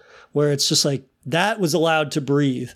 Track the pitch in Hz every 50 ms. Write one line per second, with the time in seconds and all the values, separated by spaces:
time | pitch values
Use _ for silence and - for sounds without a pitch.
0 | _ - - - - _ - 147 147 147 143 139 - - 156 - - 147 139 131
1 | - _ _ _ _ 135 156 165 190 208 226 214 185 151 147 170 160 165 160 156
2 | 151 139 - 156 135 123 143 143 147 139 127 123 123 117 -